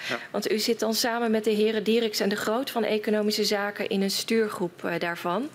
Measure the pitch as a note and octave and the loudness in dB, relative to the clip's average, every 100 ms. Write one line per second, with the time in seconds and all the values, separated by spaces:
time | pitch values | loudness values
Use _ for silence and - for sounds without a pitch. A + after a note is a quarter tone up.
0 | - A#3 - G3+ - G#3+ A#3+ A3+ A3 A3 | -6 -6 -6 -4 -2 0 0 0 0 0
1 | B3 A#3 A#3 A3 A3+ G#3 G#3+ G#3+ G#3 A3+ | 0 0 2 2 2 2 2 2 2 2
2 | A3 - G3 G#3 - A3+ C#4 A#3 G#3+ G#3+ | 2 0 0 0 0 -2 -2 -2 0 0
3 | G#3+ G#3+ G#3 G#3 G#3 G#3 G3+ G3+ - G3 | 0 0 2 0 0 0 -2 -4 -2 0
4 | G3 - - A3+ G#3+ - F3 - G3 E3+ | 0 0 0 2 2 0 -6 -4 -4 -2
5 | F3 E3+ F3 F#3 D4 | -2 -4 -2 -2 -4